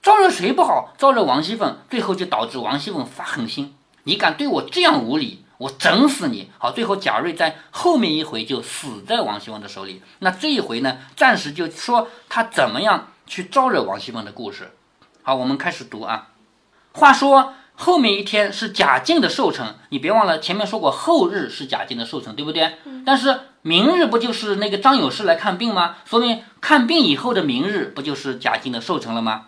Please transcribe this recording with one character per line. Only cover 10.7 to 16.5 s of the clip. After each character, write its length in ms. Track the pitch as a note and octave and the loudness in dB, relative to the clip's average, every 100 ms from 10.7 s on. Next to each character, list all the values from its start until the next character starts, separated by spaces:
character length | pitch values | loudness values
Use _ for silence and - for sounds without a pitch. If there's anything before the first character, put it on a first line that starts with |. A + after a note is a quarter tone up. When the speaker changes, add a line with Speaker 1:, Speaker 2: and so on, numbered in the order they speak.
| A#2 | -2
Speaker 1:
呢， 180 | C3+ B2+ - - | -4 -6 -12 2
暂 180 | C4 | 2
时 180 | G#3+ D3 | 4 -2
就 180 | D3 E3 | -6 -8
说 380 | - - A#3+ A3+ - _ | -8 0 0 0 -8 _
他 160 | - | -4
怎 240 | A3+ - C3 | -4 0 0
么 140 | A2 | 0
样 260 | G#3 F3 - _ _ | 0 0 -2 _ _
去 180 | - | -12
招 260 | F3 C#4 C4 | -2 0 2
惹 120 | F#3 | 0
王 160 | G#2 G2 | -2 -6
熙 140 | - | -8
凤 100 | A#2 G#2 | -12 -12
的 60 | |
故 200 | G2+ A2 | -12 -12
事。 200 | G2+ F2+ _ _ _ _ _ | -12 -18 _ _ _ _ _
好， 120 | - | -2
我 100 | C3+ B2+ | -2 0
们 100 | C3+ | -2
开 140 | F3 | -4
始 140 | E3+ | -8
读 180 | B2 A2 | -12 -12
啊。 240 | G2+ A2 - _ _ | -8 -8 -8 _ _